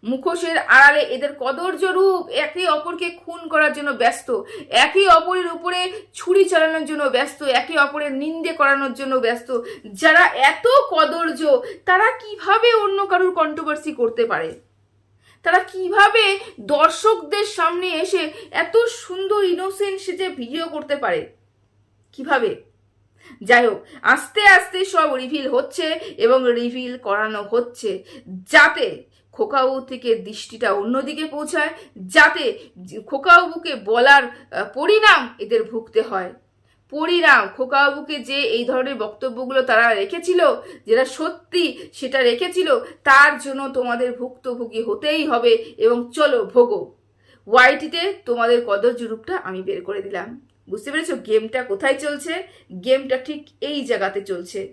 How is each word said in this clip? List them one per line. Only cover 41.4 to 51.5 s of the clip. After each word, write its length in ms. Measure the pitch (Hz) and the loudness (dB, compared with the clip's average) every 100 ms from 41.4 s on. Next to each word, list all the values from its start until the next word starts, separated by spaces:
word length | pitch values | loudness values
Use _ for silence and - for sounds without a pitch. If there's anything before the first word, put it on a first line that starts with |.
| _ 359 320 240 180 | _ -4 -4 -6 -18
সেটা 300 | - 254 269 | -12 -6 0
রেখেছিল, 560 | 247 233 349 349 330 277 - - | 2 2 -4 -2 0 0 -2 -6
তার 340 | - 269 294 285 | 4 6 6 2
জন্য 300 | 277 269 269 | -8 -8 -6
তোমাদের 440 | 262 226 240 247 | -4 -4 -4 -4
ভুক্তভোগী 680 | 247 247 - 254 240 226 220 | -6 -10 -10 -12 -10 -8 -6
হতেই 440 | 233 208 302 311 311 | -4 -4 -2 -2 0
হবে। 260 | 240 233 226 - - | 2 4 2 0 -2
এবং 360 | 220 240 240 | 0 0 -4
চলো 320 | - 294 247 | 0 2 2
ভোগো। 500 | 196 247 240 185 - _ _ _ _ _ - | 2 4 4 2 -6 _ _ _ _ _ 0
ওয়াইটিতে 680 | 233 254 277 302 339 359 392 - | 6 6 4 -4 -4 -4 -6 -6
তোমাদের 360 | 240 233 240 240 | -2 2 2 2
কদর্য 360 | 196 233 240 | 0 0 -2
রূপটা 340 | 233 220 - 359 | -8 -10 -8 -8
আমি 260 | - 185 | -6 -10
বের 220 | 185 196 | -8 -8
করে 180 | - 202 | -8 -10
দিলাম। 460 | 196 190 202 240 _ _ _ | -8 -10 -12 -16 _ _ _
বুঝতে 200 | 208 247 | -12 -6
পেরেছো 240 | 294 330 269 | -6 -4 -8
গেমটা 440 | 196 214 220 | 0 -2 0